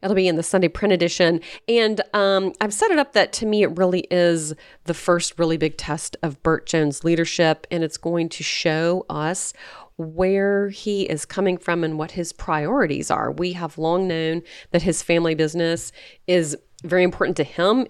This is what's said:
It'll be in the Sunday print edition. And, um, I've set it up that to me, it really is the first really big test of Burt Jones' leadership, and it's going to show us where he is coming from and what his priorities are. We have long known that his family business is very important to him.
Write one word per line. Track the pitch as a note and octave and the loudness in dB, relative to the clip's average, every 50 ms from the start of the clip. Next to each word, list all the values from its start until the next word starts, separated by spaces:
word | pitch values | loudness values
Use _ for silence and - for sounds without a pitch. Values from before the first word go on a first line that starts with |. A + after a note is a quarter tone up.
| - | -4
It'll | G3 G#3 | 0 2
be | F#3+ F#3 | 2 2
in | F3+ E3 | 2 2
the | D#3+ E3 | 0 -2
Sunday | - - F#3+ F3+ | 0 0 2 2
print | D#3+ - - G#3 G3+ F#3 | 2 0 0 2 2 2
edition. | E3+ E3+ E3+ - - F3+ E3 F3 E3 - - - - - | 2 2 0 2 2 2 4 2 0 -2 -8 -18 -12 -4
And, | - A#3 A#3 A3+ G#3+ G#3+ G3 - - - | 0 2 2 4 2 0 -2 -4 -2 0
um, | G#3 G3 G3 G3 F#3+ F#3+ F#3 - - | 2 2 4 2 2 0 -2 -2 -2
I've | G#3+ G#3 G3+ | -4 -2 0
set | - A4 A4+ | 0 2 2
it | F4 D4+ | 2 2
up | C#4 - - | 0 2 2
that | G#3+ F3+ - - | 2 2 2 0
to | - A3+ | -4 -2
me, | G#3+ G#3+ G#3 G3 | 0 2 2 2
it | D3 E3 | 2 2
really | E3+ F#3+ F3+ F3+ F#3 - - | 2 2 2 2 0 -2 0
is | F3 F3+ F3 E3+ E3+ E3 D#3 D3+ D#3 - - - - - - | 2 4 4 4 2 2 -2 -6 -10 -12 -14 -20 -20 -14 -6
the | E3+ E3 | -6 -6
first | - - - F3 E3+ - - - - | -4 2 2 2 2 0 -4 -2 0
really | E3+ D#3+ E3 | 0 0 2
big | D3 D#3 D#3 - | 0 0 -2 -2
test | - - - D3 D#3+ - - - - | -4 -6 -6 -6 -6 -6 -10 -10 -6
of | - D#3+ C3+ - - | -6 -6 -6 -2 0
Burt | D#3+ D#3+ - - | 0 0 0 -2
Jones' | - - D#3+ D3+ D3 C3+ - - | -2 0 2 2 2 0 -2 0
leadership, | E3 E3+ E3 E3 - - - E3+ D#3+ D#3 - - - | 0 2 2 0 -2 0 2 2 2 2 0 -4 -6
and | F3+ E3+ E3 | -4 -4 -4
it's | D#3 - | -4 -6
going | - - E3 E3+ E3+ E3 D#3+ | -6 -4 -2 -2 -2 -2 -4
to | - - D#3 | -6 -8 -6
show | - - - - E3+ D#3 D#3+ E3 E3+ F3+ F#3 - - | -6 -4 -2 0 0 0 2 2 0 0 0 -2 -6
us | - D3+ D3+ D#3+ F#3 - - - - - - - - - - _ _ | -6 -4 -4 -4 -4 -4 -6 -10 -10 -14 -18 -20 -20 -20 -20 _ _
where | - E3 D#3+ D#3 E3+ F#3 F#3 G3 G3 G3 G3+ G3+ G3+ G3+ G3+ | -10 -10 -8 -2 0 0 2 2 2 2 2 2 0 0 -2
he | G3+ - - G#3+ G3+ G3 G3 - | -4 -6 -4 -4 -2 -2 -2 -2
is | D#3+ D3 - | -4 -6 -6
coming | - - F#3+ G3 F#3+ F3+ | -8 -2 0 0 0 0
from | F3 - - E3+ E3+ E3 | -2 -2 -2 -2 0 -2
and | D#3+ D#3 | -2 -4
what | D3+ D#3 E3 | -6 -6 -8
his | - F3+ E3+ - | -6 -8 -8 -8
priorities | - - - - D#3+ D#3 D3 D#3 A#3+ C#4+ G#3+ D#3 C#3+ - - - | -8 -10 -6 -4 -2 -2 -2 0 0 0 0 0 0 -4 -2 -2
are. | D#3+ - A2 A#2+ | -2 -2 -2 -4
We | C#3+ D3+ F3 F3+ F3+ | -4 -4 -4 -6 -6
have | F3 F3 D3+ - | -6 -8 -10 -8
long | D3+ D#3+ D#3+ E3+ F3+ F#3+ | -4 -2 0 0 0 0
known | F#3 E3 D#3+ D#3+ D#3+ E3 E3+ E3 - - - - - | -2 -2 -2 -2 -2 -4 -4 -6 -10 -20 -20 -10 0
that | - E3+ E3 | 0 0 2
his | F#3 D#3 - - | 2 -2 -2 0
family | - E3+ E3+ E3+ E3 D#3+ | 2 2 4 4 2 2
business | D3+ D#3+ D3+ D#3 E3+ E3+ E3 E3 E3+ - - - - - - - _ - | 2 0 0 0 0 0 0 0 -2 -6 -12 -16 -20 -20 -20 -20 _ -2
is | - F3+ F3+ E3 D3 D3 - _ _ _ - - | 2 2 2 2 0 -4 -10 _ _ _ -14 -6
very | E3 F3 F#3 F3+ | 0 2 4 4
important | F3 F3 - F#3 - F3+ | 2 2 0 0 0 0
to | - C#3+ | -2 -2
him. | - - - F3 G3 A3 C4 B3+ | -4 0 0 2 2 2 2 0